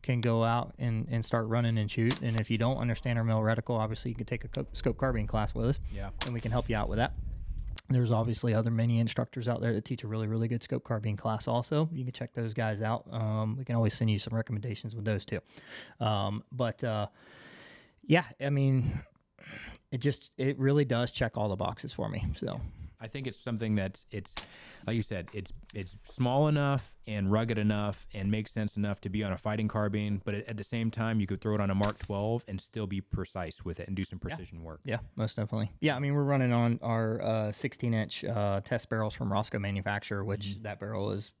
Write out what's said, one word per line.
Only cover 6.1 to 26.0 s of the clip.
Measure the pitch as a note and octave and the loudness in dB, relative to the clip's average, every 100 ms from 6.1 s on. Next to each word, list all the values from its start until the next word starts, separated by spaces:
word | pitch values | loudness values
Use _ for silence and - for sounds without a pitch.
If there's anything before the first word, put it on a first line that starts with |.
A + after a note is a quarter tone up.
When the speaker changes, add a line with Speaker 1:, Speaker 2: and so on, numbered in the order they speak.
| - | -4
Speaker 1:
and | C#3 | -4
we | A#2+ | -2
can | A#2 | 0
help | A#2+ A#2 | 0 2
you | A2 | 0
out | G#2 | 2
with | G#2+ | 0
that. | B2+ - - - - - - - - | 0 -2 -6 -6 -6 -4 -4 -8 0
There's | B2+ A#2+ | 2 4
obviously | A2+ A#2 A2+ A#2+ | 4 2 0 2
other | G#2+ A2+ | 2 2
mini | A2+ A#2 A#2 | 2 4 4
instructors | A2+ - A#2+ - A2+ | 4 2 -2 -2 -2
out | A#2 | 0
there | A#2 | 2
that | G#2+ | 0
teach | - A#2+ | -2 -6
a | G#2 | -4
really, | A2 G#2+ | -2 0
really | A2+ A2+ | 0 0
good | A#2 | 0
scope | - B2 | -2 -4
carbine | - A2+ A2 G#2 | -2 -2 0 -2
class | A2 A2 - | -2 -2 0
also. | A#2+ B2 D3+ D#3+ | 0 2 0 0
You | D#3+ | -2
can | B2+ | -6
check | - A#2 | -6 -8
those | - A2+ | -4 -2
guys | A2 A2+ G#2 | 0 0 0
out. | G#2+ A#2+ - | 0 0 -2
Um, | A2+ A2 A2 A2 A#2+ | -2 0 2 0 -2
we | B2+ | 0
can | A#2 | 4
always | A2 | 4
send | - A2+ | 4 2
you | G2+ | 2
some | - | 2
recommendations | A2+ - G#2+ A#2 G2+ A2+ | -2 -2 -4 -4 -6 -8
with | A2+ | -4
those | G#2 G2+ - | 0 0 0
too. | G2+ _ - - - - - | -6 _ -20 -16 -16 -16 -2
Um, | A2+ G#2 G2+ G#2 - | 2 2 0 -2 -6
but, | B2 A#2 - | -4 -2 -2
uh, | A#2+ G#2+ G2+ - - - - - - - - _ - | -2 0 -2 -8 -20 -20 -20 -20 -20 -20 -20 _ 4
yeah, | E3 - - | 4 4 -4
I | C#3 | 0
mean, | C#3 C#3 C3 B2 - - _ _ _ - - - - _ | 4 4 4 2 -2 -8 _ _ _ -16 -14 -14 -16 _
it | B2+ | 0
just, | C#3 C3+ - - | 0 0 -8 -2
it | C3 C3+ | -2 2
really | C3 D3 C3+ | 4 4 4
does | A#2+ B2 | 2 2
check | - A#2 - | 0 -2 0
all | G#2 | 0
the | G2 | 0
boxes | F#2 A2 - | -2 -2 -8
for | - G#2+ | -4 -4
me. | - - - | -2 -4 -4
So. | - - - - - - | -4 -4 -8 -10 -16 -12
Speaker 2:
I | A2 | -12
think | C#3 C3 | -8 -8
it's | - | -6
something | - A2 A2+ | -4 -2 2
that's, | G#2 F#2+ - - | 2 0 -4 -10
it's, | G#2 - - - - - - - | -10 -8 -12 -12 -18 -20 -10 -2
like | A2+ | -2
you | |
said, | G#2+ G2 F2 | -2 -6 -6
it's, | G#2 F#2 - - | -8 -8 -12 -12
it's | G#2 F2+ - | -10 -10 -12